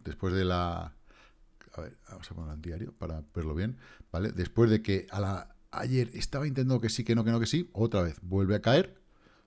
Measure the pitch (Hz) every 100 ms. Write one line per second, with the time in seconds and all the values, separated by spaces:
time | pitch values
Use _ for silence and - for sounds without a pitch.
0 | - - 92 95 92 90 87 85 82 -
1 | - - - _ - _ - - 80 -
2 | - 92 - 85 78 76 82 82 110 -
3 | 80 80 73 - 78 78 107 131 - -
4 | - 82 107 90 85 - 117 107 104 95
5 | - 98 98 98 - - _ - 123 127
6 | 117 - - 139 147 135 131 123 110 -
7 | 117 113 110 117 113 160 175 98 117 104
8 | 85 78 90 98 95 104 113 143 190 -
9 | _ _ _ _